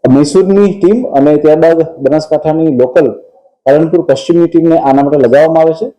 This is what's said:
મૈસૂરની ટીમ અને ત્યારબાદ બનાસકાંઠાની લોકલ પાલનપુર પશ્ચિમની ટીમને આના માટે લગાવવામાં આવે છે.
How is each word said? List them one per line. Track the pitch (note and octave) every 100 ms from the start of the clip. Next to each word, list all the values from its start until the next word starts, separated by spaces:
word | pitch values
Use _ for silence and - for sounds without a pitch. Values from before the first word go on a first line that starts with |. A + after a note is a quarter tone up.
મૈસૂરની | C3 C3+ D3 F#3 F#3+ G3 G3+
ટીમ | - F3 A#3 B3+
અને | C#3 C#3+ D3
ત્યારબાદ | D3+ D#3 E3 E3 D#3+ -
બનાસકાંઠાની | C3+ D#3 D#3 D3+ D#3 D#3 D#3+ B2+
લોકલ | B2+ F3 C#3 G2+ - _ _ _ C3+
પાલનપુર | D3 D#3+ F3 E3
પશ્ચિમની | C3 - E3+ E3+
ટીમને | E3 E3 D#3+
આના | C#3 C#3
માટે | C#3+ D3
લગાવવામાં | B2 C#3 D#3+ E3
આવે | D#3+
છે. | D#3+ B3